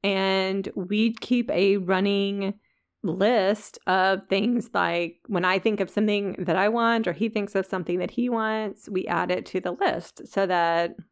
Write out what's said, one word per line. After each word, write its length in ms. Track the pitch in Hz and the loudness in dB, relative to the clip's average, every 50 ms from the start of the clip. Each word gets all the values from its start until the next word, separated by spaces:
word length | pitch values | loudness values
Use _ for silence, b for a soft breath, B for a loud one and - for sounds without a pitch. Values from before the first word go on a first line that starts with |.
| - | 0
And 640 | 196 196 190 190 190 190 190 190 190 190 196 190 - - | 0 0 2 2 2 2 2 2 0 -2 -2 -4 -4 -6
we 380 | - 185 180 202 214 220 233 233 | -6 -4 -2 0 2 2 2 0
keep 360 | - - - 247 240 233 240 | -2 -2 0 0 0 0 0
a 280 | - 175 190 202 196 202 | 2 2 4 4 4 2
running 760 | 185 170 190 185 196 202 202 202 196 196 196 202 196 190 202 b b b b b b b _ _ - | 2 0 0 2 2 2 2 2 0 0 -2 -2 -4 -4 -6 b b b b b b b _ _ -4
list 760 | 190 160 185 190 220 247 226 190 190 208 208 - - - - _ | -4 0 2 2 4 4 4 2 2 0 -2 -4 -18 -20 -10 _
of 340 | - 185 190 185 190 190 190 196 _ | 0 2 2 4 2 2 0 0 _
things, 420 | 190 196 - 240 247 240 - - - | 0 0 2 0 0 -2 -4 -2 -2
like, 440 | 185 175 170 170 170 175 165 170 _ _ - | 0 0 0 0 -2 -2 -4 -6 _ _ -2
when 160 | 202 175 180 | -2 0 2
I 160 | 185 185 196 | 2 2 2
think 180 | 180 226 214 202 | 2 0 0 0
of 100 | 196 185 | -2 -2
something 460 | - 214 214 208 208 202 202 196 - - | 0 0 2 2 2 0 0 -2 -4 -6
that 160 | 180 - 160 | -2 0 2
I 120 | 185 190 208 | 2 2 2
want 380 | 226 233 233 233 233 226 220 | 2 2 2 2 2 2 0
or 60 | 185 170 | -2 -2
he 160 | 151 208 226 | -2 -2 -2
thinks 260 | 220 220 202 202 - | -2 -2 -4 0 -2
of 100 | 190 185 | -2 -2
something 360 | - - 185 170 - 175 180 | 0 -4 -6 -4 -2 -2 -2
that 100 | 180 - | -2 -4
he 180 | - - 240 247 | -2 -2 -2 0
wants, 600 | 240 226 220 220 220 220 214 208 190 - - - | 0 -2 -2 -2 -2 -2 -4 -6 -8 -10 -14 -6
we 180 | 208 185 190 | -4 -4 -2
add 240 | - 175 170 175 180 | -2 -2 -2 0 0
it 160 | 180 185 185 | -2 -4 -4
to 140 | - - 185 | -4 -6 -4
the 100 | 185 185 175 | -4 -4 -4
list 540 | - 392 - - 175 170 - _ - - | 0 0 0 0 -2 -6 -12 _ -18 -20
so 200 | - - 196 196 | -6 -2 -2 0
that 500 | 180 185 175 170 170 170 170 170 170 - - - _ | 2 2 2 2 2 2 2 0 -2 -4 -10 -20 _